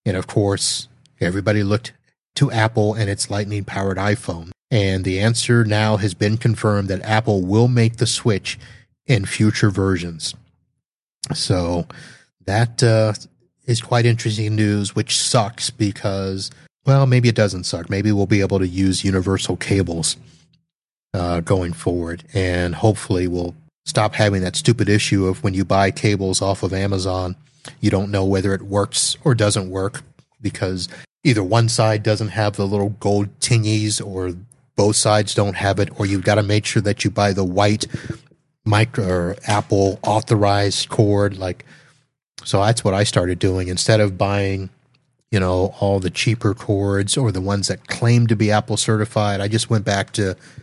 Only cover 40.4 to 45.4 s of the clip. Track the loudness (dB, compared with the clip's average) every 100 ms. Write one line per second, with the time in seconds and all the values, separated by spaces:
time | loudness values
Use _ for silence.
40.4 | 2 2 0 -2 -2 2 4 4 2 -2
41.4 | -6 -8 -14 -20 _ _ _ _ _ -16
42.4 | -2 2 2 2 2 2 2 0 0 0
43.4 | 0 0 -2 -2 2 4 2 0 0 0
44.4 | 0 -4 -8 -14 _ _ _ _ _ 0